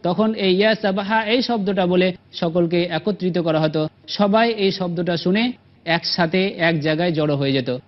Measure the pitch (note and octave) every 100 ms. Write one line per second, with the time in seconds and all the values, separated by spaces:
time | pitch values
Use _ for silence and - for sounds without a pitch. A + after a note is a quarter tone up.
0 | - F3 A3 A3 G3 F#3 G#3+ A3 G3+ F#3+
1 | G3 A3 G#3+ B3 A#3+ A#3 F#3+ G3 F3+ F3+
2 | F#3 F3+ _ - E3+ E3+ E3+ F3 F3 D#3+
3 | G#3+ G3 F#3 F3 E3 D#3 D#3 D#3 D#3 _
4 | - - G3+ G#3+ A#3 A3 G3 F#3+ F3+ E3+
5 | F3 E3+ F3+ G3+ A#3+ B3 _ _ - E3
6 | - - E3+ F#3 F#3+ - E3 E3 D3+ D#3
7 | F3+ D#3 D3+ C#3 C#3 C3+ B2+ B2+